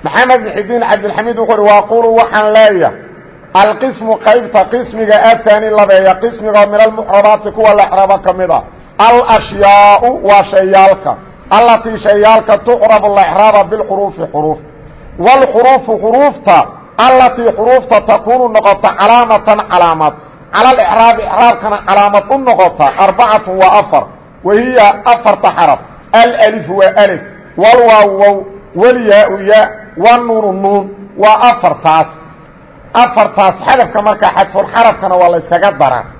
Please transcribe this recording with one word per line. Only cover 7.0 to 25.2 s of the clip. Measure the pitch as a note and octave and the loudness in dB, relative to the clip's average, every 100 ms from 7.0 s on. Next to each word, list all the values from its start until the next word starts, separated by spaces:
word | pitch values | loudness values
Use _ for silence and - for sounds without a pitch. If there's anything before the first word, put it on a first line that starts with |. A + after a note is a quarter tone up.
| G#3 G3 G#3 G#3+ G#3 | -2 0 2 0 -4
kuwa | G#3 G#3+ | -2 0
la | G#3 | 2
i'raaba | F#3+ F#3 G3 G3 | 0 0 0 0
ka | F#3 | -2
mid | F3+ F#3 | -4 -2
ah. | C#3 - - - - | -4 -6 -20 -20 -2
Al | G#3+ A#3+ - A3 | 2 2 2 -2
ashyaa'u | - G3+ G3+ G3+ G#3 G3+ A#3+ - G3 | -2 -2 2 6 6 4 0 -2 2
waa | G3+ | 2
shayaalka, | G3 G3 F#3+ G3 G3 F#3 D3 A2+ - - - | 2 -2 2 4 4 2 -4 -10 -12 -20 -2
allatii | G3+ A#3 A3+ A3+ A3 | 0 2 0 -2 -6
shayaalka | G#3 G#3 G#3 A3 A3 G#3 | -2 2 2 2 0 -4
tucrabu | A#3 A#3+ A3+ G#3+ G#3 | 0 -2 2 2 2
la | G3+ F3 | 0 0
i'raaba | F3 G#3+ G#3 | 2 2 2
bilxuruufi, | F3+ G#3+ G3 F#3+ G3+ F3 D#3+ | 0 -4 -6 -6 -6 -8 -10
xuruuf. | D3+ D#3 D3+ - - - - - - | -6 -6 -8 -12 -20 -20 -20 -20 -4
Wal | G3+ C4+ B3+ | 0 2 2
xuruufu, | A3 B3 C4 - G#3+ | 0 2 2 0 -4
xuruufta, | G#3 A#3+ C#4+ - - E3+ - - - - | -2 0 0 -2 0 0 0 -8 -16 -2
allatii | A#3+ B3+ B3+ B3 A#3 - | 2 4 2 0 -4 -2
xuruufta | A3 B3+ F#3+ G#3+ | 0 0 2 -2
takuunu | G#3 - G3 B3+ A#3+ | 0 -2 0 -2 0
noqota | A3 G#3 G3 G3+ E3+ | 0 0 0 -2 -2
calaamatan | G3+ A#3 A#3 G#3+ - G#3 - | 2 2 2 -2 0 -2 0
calaamad, | F3+ E3+ D#3+ D#3 - - - - | 0 0 0 -4 -4 -20 -20 -10
cala | F#3+ A#3+ | -2 0
al | B3+ F#3 | 2 0
icraabi | G#3 A3+ A#3 | 2 2 0
icraabkana | G3 F#3+ A#3+ A#3 G#3 G#3 - | -4 0 0 0 -4 -8 -2
calaamad | G3 G3+ G3+ G3+ | 0 2 0 -2
u | C#4 | -4
noqota, | C4 A3 F#3 - C#3+ - | 0 2 2 2 -2 0
arbacatun | G3 F#3 A#3 G#3+ F#3 F#3 | -2 0 0 0 -2 0
waa | F#3 G#3 | 2 2
afar, | - D3 - - - - | 0 -4 -4 -18 -20 -12
wa | F3 | -2
hiya | G#3 B3 B3 G3+ G3+ | -2 0 2 2 2
afarta | - A#3 | -2 0